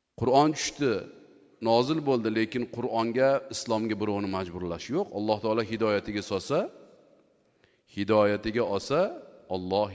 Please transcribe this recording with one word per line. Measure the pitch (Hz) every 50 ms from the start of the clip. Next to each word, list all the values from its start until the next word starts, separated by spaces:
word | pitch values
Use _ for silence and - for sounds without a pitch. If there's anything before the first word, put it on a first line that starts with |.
| _ _ _
Qur'on | - 117 123 127 139 151 156
tushdi, | 151 - - - - - 143 127 104 90 - - - - - - - - _ _ _ _
nozil | 110 113 113 120 123 139 160 160
bo'ldi, | 147 139 131 120 110 113 107
lekin | 113 113 110 - 123 117
Qur'onga, | - - 120 117 113 110 113 113 117 113 127 131 135 139 135 - -
islomga | 113 - - 120 113 110 113 110 110
birovni | 98 107 104 101 101 101 95
majburlash | 95 92 95 85 82 90 90 85 85 85 - -
yo'q. | 127 185 202 - -
Alloh | 101 107 110 107 107
taolo | 110 110 107 117
hidoyatiga | 110 101 113 107 113 107 104 101 - 110 104 104 95
solsa, | - 104 95 - - 139 175 240 - - - - - - - _ _ _ _ _ _ _ _ _ _ _ _ _ _ _ _ _ _ -
hidoyatiga | 101 101 98 107 107 104 104 104 104 110 110 107 120 113 95 98
olsa, | 98 - - 139 165 190 220 349 - - - - - - - 92
Alloh | 92 90 92 95 104 104 101